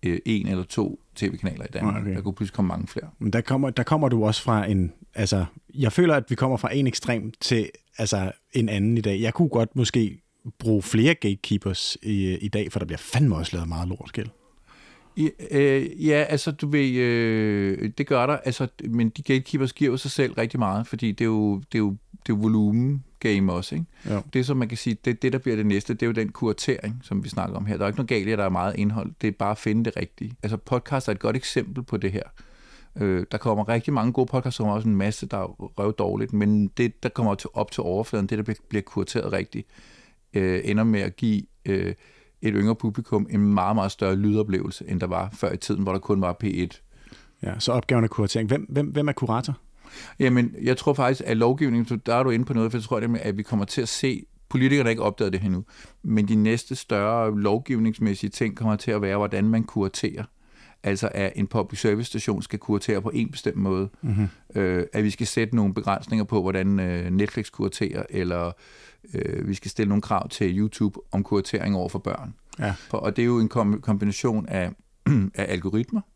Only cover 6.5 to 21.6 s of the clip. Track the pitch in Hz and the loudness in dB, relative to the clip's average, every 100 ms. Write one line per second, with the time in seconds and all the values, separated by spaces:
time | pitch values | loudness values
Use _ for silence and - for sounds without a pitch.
6.5 | 127 - 135 131 - - 117 101 - - | 0 0 0 0 0 -2 -2 -2 -6 0
7.5 | 120 107 - _ - 107 104 95 - _ | 0 0 -6 _ -4 -2 0 -2 -6 _
8.5 | 135 113 101 101 117 107 98 110 - 160 | 0 0 2 2 2 2 0 0 2 2
9.5 | 117 113 135 117 127 107 - _ _ - | 2 0 0 0 2 0 -2 _ _ -18
10.5 | - 110 107 95 110 127 165 107 101 - | -6 2 2 2 4 4 4 0 -2 -2
11.5 | 104 98 90 - - 107 104 95 92 101 | -2 0 -4 -4 -6 -2 0 0 0 -2
12.5 | 104 92 - 90 78 - 120 143 82 82 | -2 -2 -4 -4 -8 -4 2 2 2 -2
13.5 | 87 82 82 87 90 - - 110 - _ | -4 -4 -4 -4 -6 -8 -8 -8 -12 _
14.5 | _ _ - - - _ - 156 - 151 | _ _ -20 -20 -20 _ -2 -2 -2 -2
15.5 | 143 139 135 135 - 151 147 151 151 - | 4 4 4 0 -2 2 4 2 0 -2
16.5 | 147 147 147 135 127 123 120 113 110 107 | -4 0 2 2 2 2 2 2 2 2
17.5 | 101 98 95 107 - 143 131 127 147 - | 2 2 0 -2 -4 0 2 2 0 -2
18.5 | 120 127 - - 117 113 - - 131 131 | -2 -4 -4 -4 2 2 0 0 0 2
19.5 | 143 131 - 143 131 139 - 135 - 113 | -2 -2 2 2 2 -4 0 0 0 -2
20.5 | 123 107 101 117 110 117 101 117 110 107 | 0 0 0 -2 -2 -2 0 0 2 2
21.5 | 98 | 0